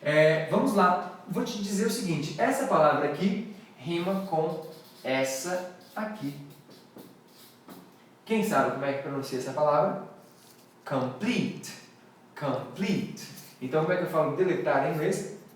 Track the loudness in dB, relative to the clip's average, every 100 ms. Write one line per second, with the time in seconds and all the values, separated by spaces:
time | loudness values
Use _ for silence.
0 | 2 6 6 6 2 2 2 4 6 4
1 | 0 -10 -8 -4 -2 -4 -4 0 0 0
2 | -2 -2 -2 0 0 2 2 4 6 4
3 | 2 2 0 0 -6 -12 -18 -16 -4 -2
4 | 0 -2 -2 -2 -2 -2 -10 -16 -20 -14
5 | -4 0 0 -2 -4 -4 -6 -12 -16 -8
6 | -8 -6 -8 -8 -14 -20 -20 -20 -20 -20
7 | -20 -20 -20 -20 -20 -20 -20 -20 -20 -20
8 | -20 -20 -2 2 4 4 2 0 -2 -2
9 | -2 -6 -4 -6 -4 0 4 4 2 0
10 | -8 -18 -20 -20 -20 -20 -20 -20 -6 -2
11 | -2 -4 -2 0 -2 -4 -12 -16 -20 -20
12 | -20 -20 -20 -8 -4 -4 -6 -6 -2 0
13 | -2 -10 -14 -16 -20 -12 -2 0 2 0
14 | 0 0 0 2 2 2 2 2 2 0
15 | 0 0 -4 -12 -18